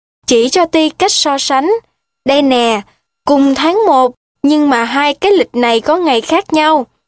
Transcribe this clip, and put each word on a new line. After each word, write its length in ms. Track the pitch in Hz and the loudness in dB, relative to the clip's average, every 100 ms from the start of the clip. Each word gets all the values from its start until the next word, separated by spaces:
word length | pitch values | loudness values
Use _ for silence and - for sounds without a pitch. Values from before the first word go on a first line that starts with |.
| _ _ - | _ _ -2
chỉ 220 | 240 247 | 0 2
cho 160 | 370 330 | 0 0
Ti 240 | 320 311 | 0 -2
cách 220 | - 381 | 0 -2
so 260 | - 311 277 | -2 -2 -4
sánh. 340 | - 269 311 453 - _ _ _ 254 | -2 -2 0 -2 -6 _ _ _ -2
"Đây 160 | 277 | 0
nè, 400 | 277 247 233 214 - _ _ _ - | 2 0 0 -2 -6 _ _ _ -2
cùng 300 | 285 277 269 | 0 2 0
tháng 300 | 311 392 427 | 0 0 2
một, 240 | 262 254 - _ _ | 2 0 -4 _ _
nhưng 260 | 277 302 294 | 0 2 2
mà 140 | 240 | 0
hai 300 | 233 269 294 | -2 -2 -2
cái 180 | 285 381 | -2 0
lịch 240 | 392 226 233 | 0 0 -2
này 240 | 240 226 | 0 0
có 180 | 254 339 | 0 -2
ngày 240 | 330 233 | 0 -2
khác 320 | 226 330 - | -2 -2 -2
nhau. 320 | 311 311 311 240 _ | -2 0 0 -2 _